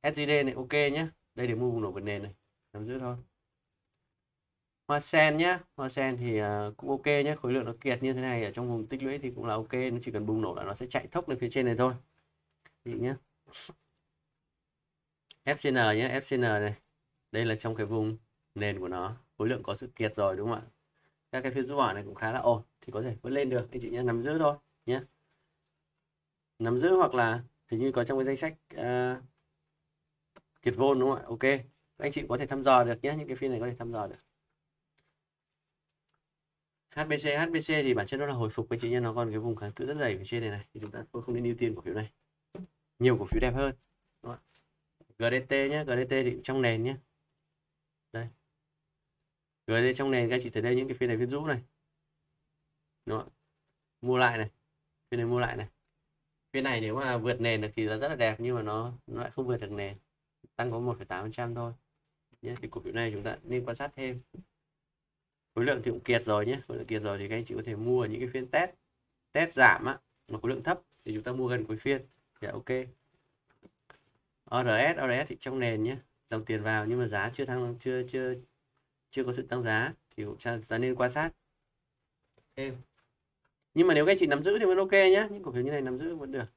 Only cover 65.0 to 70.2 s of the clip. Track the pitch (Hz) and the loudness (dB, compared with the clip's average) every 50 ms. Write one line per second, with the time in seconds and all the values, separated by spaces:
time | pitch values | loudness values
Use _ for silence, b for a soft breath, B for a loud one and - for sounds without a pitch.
65 | _ _ _ _ _ _ _ _ _ _ _ 113 120 143 139 123 - 127 - - | _ _ _ _ _ _ _ _ _ _ _ 0 2 2 2 0 0 -4 -4 -4
66 | - - 127 - - 110 104 104 107 117 131 127 - - 120 120 117 - 110 107 | 0 2 2 2 2 2 2 2 2 0 -2 -4 -6 -10 -10 -10 -6 -4 -4 -4
67 | 104 104 101 98 101 101 110 113 113 - 110 107 110 117 107 104 113 120 123 127 | -2 -4 -6 -6 -6 -6 -6 -6 -6 -6 -8 -8 -6 -8 -6 -4 0 2 2 2
68 | 117 104 107 113 127 123 127 131 127 127 - 151 175 180 - _ _ _ _ _ | 2 0 -4 -6 -6 -6 -6 -6 -6 0 0 0 0 0 -4 _ _ _ _ _
69 | _ _ _ _ _ _ _ 151 170 165 - 135 127 113 90 - - 123 135 - | _ _ _ _ _ _ _ 0 0 0 6 8 8 8 8 6 2 -4 -4 -6
70 | _ _ _ _ | _ _ _ _